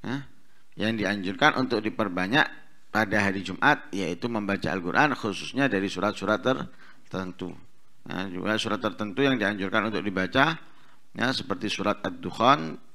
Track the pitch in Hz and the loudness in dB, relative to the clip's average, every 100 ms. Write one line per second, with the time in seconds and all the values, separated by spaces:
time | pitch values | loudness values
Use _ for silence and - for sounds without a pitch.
0 | 98 135 139 - - - - - 104 113 | -2 -4 -6 -14 -14 -14 -14 -2 0 2
1 | 98 104 92 92 151 123 127 117 107 - | 0 0 -2 6 6 6 2 2 0 0
2 | 104 90 92 139 - - - - - - | 0 0 2 4 4 0 -14 -14 -2 0
3 | 107 104 101 98 95 92 139 147 - 98 | 2 4 2 0 -4 2 2 2 0 -4
4 | 90 87 120 117 101 98 85 92 87 82 | -2 -2 -2 -2 0 0 0 -2 2 4
5 | 147 123 110 90 - 123 139 101 98 92 | 4 2 -2 -4 -6 0 2 2 0 0
6 | 101 98 98 107 113 131 180 - - - | 0 0 2 2 2 0 -2 -10 -14 -14
7 | - 92 92 90 92 80 - - - - | -8 -6 -6 -6 -8 -8 -12 -14 -14 -12
8 | - 90 95 90 92 107 107 104 107 90 | -8 -6 -4 -4 0 0 0 0 -2 -2
9 | 104 98 139 127 101 104 95 110 104 104 | -4 2 4 4 2 2 2 2 2 0
10 | 98 92 92 131 147 160 - - - - | -2 0 2 4 4 2 -8 -16 -14 -14
11 | - - 117 127 - 95 107 - 98 101 | -12 -2 0 0 -2 -2 -2 0 0 0
12 | 98 85 - - 117 147 160 - - | -2 -4 -8 4 6 6 2 -8 -12